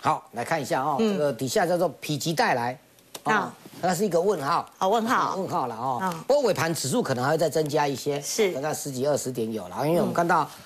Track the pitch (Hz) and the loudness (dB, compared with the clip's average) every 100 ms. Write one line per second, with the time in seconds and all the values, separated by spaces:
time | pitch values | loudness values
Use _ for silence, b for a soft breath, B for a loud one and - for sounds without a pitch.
0 | - 147 - 113 117 165 120 139 143 143 | -2 -2 -4 -8 -4 -4 -2 0 0 0
1 | 220 196 147 127 135 214 170 175 175 - | 0 2 0 0 -2 2 2 2 0 -2
2 | - 147 - 160 220 131 120 127 _ _ | -4 -2 0 0 2 2 0 -4 _ _
3 | _ - - 208 - - - - 170 170 | _ -8 0 0 0 -8 -18 -4 -2 0
4 | 214 165 190 180 139 165 - - 190 226 | 2 2 2 2 0 0 -2 -2 2 2
5 | 226 226 151 185 165 175 156 113 131 123 | 2 2 0 -2 -2 -2 -2 -4 -4 -2
6 | 185 165 - 285 240 135 165 160 131 185 | -4 -4 2 2 4 2 0 -2 -2 0
7 | 175 123 131 156 160 160 151 151 143 135 | 0 0 0 2 2 0 0 2 0 -2
8 | 143 143 147 - 202 147 151 131 147 127 | -4 -4 -4 0 0 0 -4 -4 -6 -2
9 | 139 131 131 123 110 110 90 90 143 170 | 0 0 -2 -4 -4 -4 -6 -4 2 2
10 | 185 170 170 170 143 B | 2 2 2 2 0 B